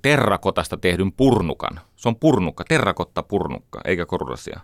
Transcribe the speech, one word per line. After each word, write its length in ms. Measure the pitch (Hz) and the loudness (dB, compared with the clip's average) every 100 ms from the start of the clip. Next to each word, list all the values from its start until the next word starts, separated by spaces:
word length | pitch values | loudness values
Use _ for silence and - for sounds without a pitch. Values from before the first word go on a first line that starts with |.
terrakotasta 720 | 135 143 110 98 95 - 85 90 | 0 2 2 2 0 -2 -4 -2
tehdyn 360 | 90 87 95 | 0 0 0
purnukan. 680 | - 135 113 87 - - - - _ | 2 4 4 2 -4 -8 -8 -18 _
Se 120 | 120 | -4
on 80 | 113 | 2
purnukka, 480 | 160 127 90 - - | 2 4 0 -4 -2
terrakotta 540 | 160 98 92 87 - | 0 0 -2 -4 -6
purnukka, 580 | - 101 80 - - - | -2 -2 -2 -8 -12 -10
eikä 220 | - 90 87 | -4 -2 -2
korurasia. 540 | - 65 62 - - | -4 -6 -10 -12 -16